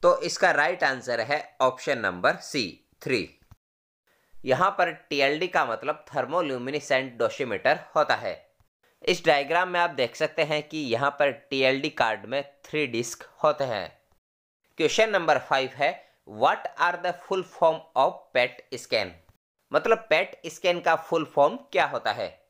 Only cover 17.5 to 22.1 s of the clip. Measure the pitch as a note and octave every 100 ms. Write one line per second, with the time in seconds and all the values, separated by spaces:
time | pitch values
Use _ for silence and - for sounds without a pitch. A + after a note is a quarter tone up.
17.5 | - E3 D#3+ - - C#3+ F3+ - C3 B2
18.5 | - - B2+ - A#2 G2 E2 _ _ _
19.5 | _ _ D3 D#3 A3+ - D#3 F#3+ - E3
20.5 | - F#3 F3 E3+ E3 - E3 D3+ - C#3+
21.5 | A#3 - F#3+ D3+ C3+ A#2